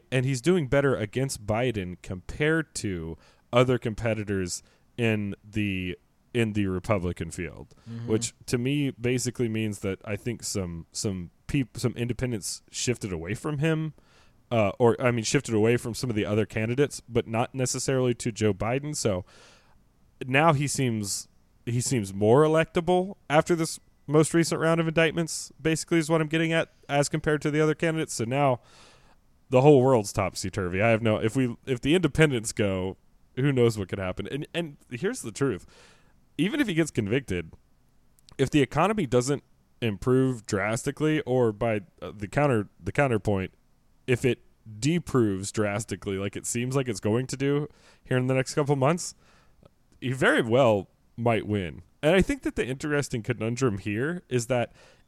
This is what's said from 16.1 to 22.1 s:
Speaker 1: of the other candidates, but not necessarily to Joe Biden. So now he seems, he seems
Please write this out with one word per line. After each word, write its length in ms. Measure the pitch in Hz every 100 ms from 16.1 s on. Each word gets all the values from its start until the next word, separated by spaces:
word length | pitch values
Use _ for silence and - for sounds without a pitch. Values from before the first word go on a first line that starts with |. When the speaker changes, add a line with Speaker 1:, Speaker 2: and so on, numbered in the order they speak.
Speaker 1:
of 60 | 107
the 80 | 90
other 180 | 107 104
candidates, 540 | 113 110 123 143 - -
but 180 | 120 113
not 280 | 113 127
necessarily 600 | 131 127 131 - 131 127
to 160 | 120 127
Joe 200 | 107 107
Biden. 400 | 95 104 131 147 147
So 280 | 117 90 - - - - _ _ _ _ _ - 131
now 260 | 135 160
he 140 | 139 143
seems, 640 | - 131 110 101 - - _ _ _
he 160 | - 120
seems 320 | - 127 98